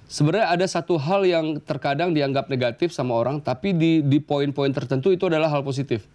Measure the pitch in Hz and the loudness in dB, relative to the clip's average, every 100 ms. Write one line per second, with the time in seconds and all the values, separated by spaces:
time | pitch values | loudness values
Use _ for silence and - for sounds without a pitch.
0 | - - 151 190 185 170 185 170 - 170 | -8 0 2 2 0 0 0 -2 -2 -2
1 | 143 196 190 165 156 147 - 143 147 143 | 0 2 2 2 0 -4 -6 -4 -2 -2
2 | 175 156 139 139 131 131 123 - 170 - | 0 0 0 -2 -2 -2 -2 0 -4 -2
3 | 127 170 135 147 143 127 196 175 165 160 | -2 0 0 -2 -4 -4 -2 2 4 4
4 | 143 147 147 143 143 139 139 135 117 131 | 4 0 0 -2 -2 0 -2 -2 -2 0
5 | 190 185 185 160 156 147 135 131 131 113 | 2 2 2 2 2 0 -2 -4 -4 -4
6 | - | -6